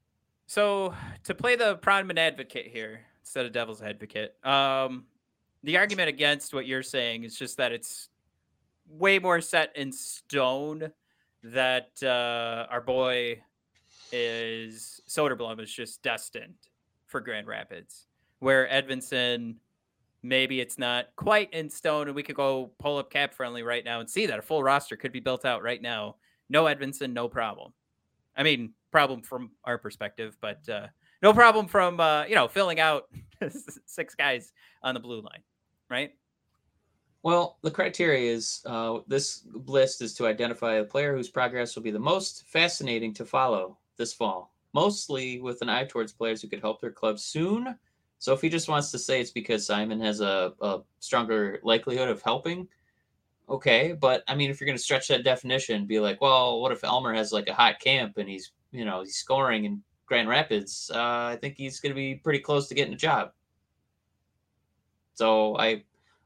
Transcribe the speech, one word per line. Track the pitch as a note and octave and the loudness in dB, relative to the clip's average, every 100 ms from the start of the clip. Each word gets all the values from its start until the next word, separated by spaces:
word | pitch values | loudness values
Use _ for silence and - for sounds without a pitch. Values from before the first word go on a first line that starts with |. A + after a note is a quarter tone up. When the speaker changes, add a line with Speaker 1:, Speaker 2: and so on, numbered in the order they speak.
| _ _ _ _ - | _ _ _ _ -6
Speaker 1:
So | - G#3 G3+ F#3+ - - - | 0 2 2 -2 -6 -14 -14
to | - | -10
play | F#3+ B3 A#3+ | -4 0 2
the | A3 F#3+ | 2 2
Pronman | - G3 F#3+ E3 | 2 2 2 0
advocate | E3 C#3+ B2 B2+ A2+ | 0 0 -10 -10 -10
here | A#2 A2 A2+ - _ | -10 -12 -14 -20 _
instead | - C3+ B2 | -10 -6 -4
of | |
devil's | A#2 A2+ G#2+ | -4 -6 -8
advocate, | G#2 G#2 G#2+ G#2+ G#2+ _ C3+ | -10 -10 -10 -8 -8 _ 0
um, | C#3 C#3 C3+ C3 B2+ B2 _ _ _ _ _ | 2 2 0 -2 -6 -16 _ _ _ _ _
the | C#3+ F3+ | 0 2
argument | G#3 G3 D#3+ | 2 0 -2
against | C#3 D3 D3 - | 2 0 0 -4
what | C3+ B2+ | -8 -4
you're | C3 | -6
saying | B2+ C3+ A#2+ A2+ | -4 -4 -2 -4
is | A2+ - | -10 -10
just | B2+ - | -10 -2
that | B2 | -2
it's | A#2 - - - _ _ _ _ _ _ _ _ | -2 -10 -16 -18 _ _ _ _ _ _ _ _
way | D#3 G3 G3 | 0 4 4
more | F#3 E3+ | 4 2
set | D#3+ E3+ D3+ D3 | 2 0 0 -4
in | C3+ | -8
stone | C3 - - - C#3+ B2+ C3+ D3 D#3 D#3 - _ _ _ _ | -8 -12 -14 -6 0 0 0 -6 -8 -10 -14 _ _ _ _
that, | A2+ B2+ B2+ B2+ - - | -6 0 2 0 -4 -6
uh, | C3+ B2 A#2+ A#2 A#2 A#2 A#2 | -2 0 0 -4 -4 -6 -6
our | B2 | -6
boy | A#2+ C3 B2+ B2 A#2+ A#2 _ _ _ _ _ _ - | -2 0 2 0 -2 -6 _ _ _ _ _ _ -8
is, | B2 A#2+ A2+ A2+ A2+ A2 A2 - - - | -4 -4 -4 -6 -8 -12 -14 -18 -18 -8
Soderblom | - D3 B2 A#2 A2 | -2 0 -2 -6 -10
is | G#2+ | -12
just | - A#2 - | -12 -12 -6
destined | C3 A2+ - G#2+ A2 - _ _ _ _ _ | -4 -4 -6 -14 -16 -20 _ _ _ _ _
for | C3 | -10
Grand | A2+ G#2+ A2 | -6 -8 -8
Rapids, | G#2+ - F2 - - _ _ _ - | -10 -10 -16 -18 -20 _ _ _ -4
where | C3 C3+ C3 | 4 4 4
Edvinsson, | C3+ C3+ C3 B2+ C3 B2 A#2+ A#2 A2+ _ _ _ _ _ _ | 0 -2 -6 -4 -2 0 -2 -6 -12 _ _ _ _ _ _
maybe | B2 C3 B2+ C3 | 0 2 2 0
it's | A#2+ - | -4 -4
not | B2 B2 B2 - | -2 -2 -4 -4
quite | G3+ G#3+ G3+ | 2 2 2
in | E3 D3+ | -6 -8
stone, | - E3 D3+ C#3+ | -4 -2 -2 -2
and | C#3+ | -6
we | |
could | C#3+ C#3+ | -8 -2
go | C3+ C3 B2+ - | 0 0 -4 -6
pull | D3 C#3+ | -4 -4
up | C3+ | -2
Cap | C#3+ C#3 - | -2 -2 -2
Friendly | B2 A#2+ | -8 -6
right | A#2 A#2+ A#2 | -4 -4 -4
now | A#2 | -8
and | A2+ | -4
see | - G#3 | -2 -2
that | G#2+ | -2
a | |
full | - D#3 | -2 0
roster | C3+ C#3 - A2 | 4 2 0 -8
could | C3+ | -8
be | B2 | -6
built | B2+ B2+ C3+ | -4 -2 0
out | A#2 | -2
right | A2 A#2+ | -2 -4
now. | A#2+ A2+ G#2 - _ _ - | -6 -6 -8 -12 _ _ 0
No | C#3+ | 4
Edvinsson, | D#3+ C#3+ C#3 C#3 C3+ | 4 2 -4 -6 -6
no | A#2+ A#2+ | -4 -4
problem. | B2+ A2+ G2+ - _ _ _ _ _ _ - | -4 -4 -6 -16 _ _ _ _ _ _ 0
I | |
mean, | D3+ C3 A2+ - _ | 2 2 -2 -12 _
problem | D#3+ C#3+ B2 | 4 4 0
from | A2+ B2+ A#2+ _ | -8 -12 -12 _
our | B2+ A#2+ | -6 -6
perspective, | G#2 - G#2 - A2 - | -6 -10 -10 -8 -12 -8
but, | G#2+ G2 - | -10 -10 -8
uh, | G#2 G#2 _ _ - | -10 -10 _ _ 6
no | G3+ | 8
problem | G#3+ A#3 A3 F#3+ | 10 10 8 4
from, | G3+ F3+ E3+ | 4 4 4
uh, | D#3+ D3+ D#3+ | 4 4 4
you | G#3 | 4
know, | A#2+ | 4
filling | - F#3 D#3+ | 2 2 4
out | D#3+ D3 - - - - | 4 2 -2 -18 -18 -8
<laughs> | E3 C#4 - - - | -8 -8 -16 -20 -16
six | - D#3+ - | -10 -8 -2
guys | C#3+ B2 - _ - _ | 0 0 -6 _ -20 _
on | C3 B2 | -6 -6
the | |
blue | A#2+ A2+ | -6 -12
line, | G#2+ - _ _ _ _ - | -12 -20 _ _ _ _ -8
right? | B2 C#3+ _ _ _ _ _ _ _ _ _ _ _ | -6 -6 _ _ _ _ _ _ _ _ _ _ _
Speaker 2:
Well, | E3 F3 E3 - | 2 2 2 -4
the | D#3 | -6
criteria | D3+ F3+ - E3+ C3+ A#2+ | 0 -2 2 4 4 2
is, | A2+ A2 - - | 0 -2 -8 -6
uh, | A#2 A2+ A2+ - | -4 -2 -4 -2
this | C3+ - - - | -2 -2 -8 -14
list | A2 C3 C3+ C3 - | -16 0 4 4 2
is | A2+ - | -8 -2
to | A#2 | 0
identify | G#2+ A#2+ A#2 A#2 A2 | 0 -2 -2 0 0
a | |
player | G#2 C#3 C#3+ C3+ | 0 0 0 -2
whose | A#2 | -4
progress | - B2 B2 A#2 - | -2 -2 -2 -4 -4
will | |
be | A2+ | -6
the | G#2 | -2
most | C3+ F#3+ F#3+ - - | 0 0 -2 -12 -4
fascinating | D#3+ E3+ - C3+ A#2 A2+ | 0 2 0 -4 -4 -4
to | G#2+ A#2 | -8 -2
follow | C3+ B2+ G#2 F#2 - _ - | 2 2 0 -2 -10 _ -8
this | A#2 | -8
fall, | - G#2+ F#2 - _ _ | -2 -4 -4 -10 _ _
mostly | C#3+ G3 G3+ - C3+ B2+ B2 | 2 2 2 -4 -4 -4 -6
with | B2+ A#2+ | -6 -4
an | A#2+ | -2
eye | A#2+ | 0
towards | C3 A#2+ A2 | 0 -4 -4
players | - A2+ A2 | -4 -4 -4
who | G#2+ | -6
could | G#2 | -6
help | G#2+ A2+ | -6 -4
their | A#2+ | -8
club | - A2+ G#2 | -2 -2 -2
soon. | - D3+ F3 A3 B3+ A#3+ _ _ _ - | -4 -2 -2 -2 -4 -10 _ _ _ -8
So | - | 0
if | C#3 | 2
he | E3 | 2
just | E3 D#3+ | -2 0
wants | D3+ C#3+ | 0 0
to | A#2+ | -4
say | - C3 | 0 0
it's | A#2+ | 0
because | A#2+ G#2+ A2 G#2 | -6 -2 -2 0
Simon | G#2 G#2+ A2 | 0 0 -2
has | A2 G#2 | -2 0
a, | G2+ G2 F2+ - | 2 2 0 -2
a | G#2 F#2+ - _ | -4 -4 -8 _
stronger | - B2 A2+ A2 G2+ G2 | -2 0 2 0 0 -2
likelihood | A2 A2+ C3 B2+ B2+ | 2 2 2 0 0
of | G#2 | 0
helping, | A2+ B2+ E3 F3 F3+ _ _ _ _ _ _ _ - | 0 -2 -2 -6 -10 _ _ _ _ _ _ _ -6
okay. | C3+ C3 A#2 D#3+ | 0 6 6 4
But, | E3 C3+ B2+ - | 2 4 4 0
I | C#3 | 0
mean, | C#3 | 0
if | C#3 | 0
you're | C#3+ | -2
gonna | B2 | -2
stretch | - C3+ - | 0 0 4
that | B2+ B2 | 2 4
definition, | B2+ B2+ B2+ - G#2 G2+ | 2 2 -2 0 -2 2
be | G#2+ | 2
like, | G#2 G2 | 2 2
"Well, | C3+ C3 B2 A#2 | 6 6 6 2
what | C3 | 0
if | A#2 - | -2 0
Elmer | B2+ B2 | 0 2
has, | A2 G#2+ | 0 0
like, | G#2+ G2+ | 0 0
a | |
hot | G#2 A#2 - | 4 4 6
camp | C3 C3+ A2 G#2 | 2 2 0 -4
and | G2+ | -6
he's, | F#2+ - _ _ | -8 -12 _ _
you | B2+ G#2+ | -8 -6
know, | F#2 | -6
he's | F#2+ - | -6 -8
scoring | - C3+ C3 A2 G#2 | 0 2 2 0 -2
in | G2+ - _ - | -6 -10 _ 0
Grand | A#2+ A2 | 0 2
Rapids?" | C3 - G#2 G2+ - - A#2 | 2 2 -2 -2 -10 -6 -2
Uh, | A#2+ A#2+ A#2+ | 0 0 -2
I | A#2+ | -4
think | C#3+ C#3+ | -8 -8
he's | C3+ B2+ | -12 -6
gonna | C#3+ | -6
be | C3+ C3+ C3+ | -4 -6 -4
pretty | D#3+ C#3+ | 0 0
close | - C#3+ C#3+ | 2 0 0
to | C3+ | -4
getting | C#3 | -4
a | B2 | -2
job. | D#3+ C3 F2+ _ _ _ _ _ _ _ _ _ _ _ _ _ _ _ _ _ _ - | 0 0 -2 _ _ _ _ _ _ _ _ _ _ _ _ _ _ _ _ _ _ 0
So | A2+ A2 G#2+ A2 | 4 6 4 4
I, | A2+ G#2+ - _ _ _ | 2 2 -4 _ _ _